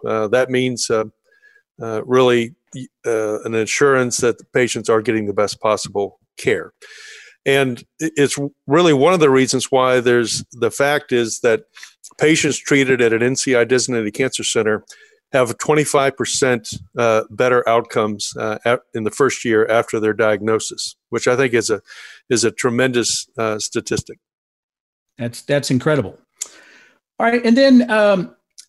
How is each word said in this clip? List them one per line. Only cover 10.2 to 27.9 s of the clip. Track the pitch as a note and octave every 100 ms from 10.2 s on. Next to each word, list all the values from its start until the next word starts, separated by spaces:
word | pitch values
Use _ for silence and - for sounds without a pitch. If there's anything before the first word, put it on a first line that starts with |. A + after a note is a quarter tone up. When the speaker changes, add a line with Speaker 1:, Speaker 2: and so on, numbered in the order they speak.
| A2 - -
Speaker 1:
the | B2 A2+
fact | - C#3+ D3 -
is | B2 A2+ -
that | A#2+ A2 - - - _ - -
patients | D3+ D#3+ D3+ -
treated | - C#3 C3 B2+
at | A#2
an | A2
N | B2 C3
C | C3+
I | A#2+
designated | A#2 B2+ B2 A#2+ G#2
cancer | - C3 -
center | - A#2+ G#2+ G#2+ - - - _ _
have | C3+ A#2 -
twenty-five | - D3+ C#3+ D3 C3+
percent, | - A#2 - C3 A#2+ - - - B2
uh, | A#2 A2 -
better | G#2+ B2+ B2 A2+
outcomes, | A#2 A2+ A#2+ G#2+ G#2 - -
uh, | A2 G#2+ A#2
at, | B2 -
in | A#2+
the | G#2+
first | - C3 - B2
year | A2 A2
after | A2+ - A2+
their | G#2+
diagnosis, | G#2 A2 G#2 G#2+ A2 - - - - _
which | A#2+ C3
I | B2
think | C3+
is | A#2 A2
a, | G2+ - - - - _
is | A#2+
a | A2+
tremendous, | - B2+ A#2+ C3 A#2+ G#2 - - -
uh, | A2 G#2+
statistic. | - A#2 - A2 - - _ _ _ _ _ _ _ _ _ -
Speaker 2:
That's, | A#2+ -
that's | - C#3+ -
incredible. | B2+ D#3+ D3 F#2+ - _ _ - - - - _ _ _ -
All | A3+
right, | A#3+ A#3
and | A#3
then, | C4+ B3 A#3+